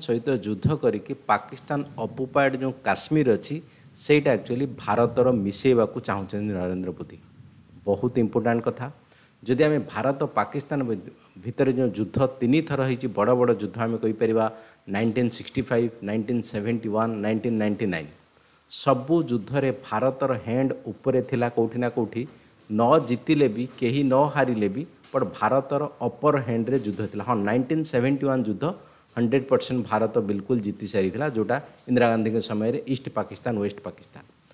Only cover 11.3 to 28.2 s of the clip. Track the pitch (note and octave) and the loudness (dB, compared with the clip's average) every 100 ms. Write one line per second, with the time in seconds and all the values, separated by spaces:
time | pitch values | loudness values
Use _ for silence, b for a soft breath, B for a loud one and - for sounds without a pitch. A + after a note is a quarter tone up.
11.3 | F#2+ A2 - C3+ B2+ B2 G2 G2+ - B2+ | -14 -6 0 2 4 2 0 -2 0 0
12.3 | - A#2+ D#3 D#3 C#3 C3 B2 B2+ G2+ G#2+ | 2 2 2 2 0 0 -2 -2 0 4
13.3 | B2 A#2+ G#2 G#2 A#2 A2+ A2+ A2 G#2+ A2+ | 4 4 2 -2 -2 -2 0 -2 0 2
14.3 | A2+ A2 - B B - G2+ A2+ A#2+ A#2+ | 2 0 -2 B B -6 -2 0 2 0
15.3 | - - C3 - A#2 A#2 - G2 A2 G#2 | -2 -6 -6 0 2 0 -2 -4 -2 -2
16.3 | A#2+ - G#2+ G#2+ A2+ A2+ G#2+ A2+ G#2+ G#2 | -2 -2 -4 -2 -2 -2 0 0 -2 -2
17.3 | A2 A#2+ A2 G#2 G2 G#2+ E2 D2 - _ | 0 0 0 0 0 -2 -2 -6 -16 _
18.3 | _ b b b - C#3+ C3 C3 E3+ C3+ | _ b b b -2 2 2 2 0 2
19.3 | A#2+ G2 C#3 C3+ - - A2 C3 C3+ C3+ | -2 -2 0 0 -2 -4 0 0 0 -2
20.3 | A2 A2+ B2 C3+ - G#2+ G2+ C3+ B2+ B2+ | -2 -2 0 0 -2 -10 -6 0 0 2
21.3 | B2 A#2+ A#2 A2+ B2 B2 A#2+ G#2 A2+ - | 0 0 2 0 0 -2 0 -2 -4 -8
22.3 | - B B - G#2+ A#2+ D#3+ B2 A#2+ - | -12 B B -4 2 6 6 4 0 2
23.3 | D3 C3 G#2+ B2 - A#2+ C#3 C3+ C3 D3 | 4 4 2 -6 -2 -2 2 2 4 4
24.3 | C#3+ B2+ A2 G2+ A2 D#3+ - - C3+ G#2 | 2 0 2 0 -2 -8 -12 -6 -2 -2
25.3 | - G#2+ C3 C3 D3 D3+ - A#2 - D3 | 0 2 2 0 -2 -4 -4 -6 0 2
26.3 | C#3+ A#2+ A#2 A2+ C3 G#2+ G2 G#2 G#2 G2+ | 2 0 -2 0 0 -2 -4 -4 -4 -2
27.3 | A2+ G2+ B2 C3 D#3+ D#3 B2 C3 C#3 | 0 2 2 2 -2 0 0 2 2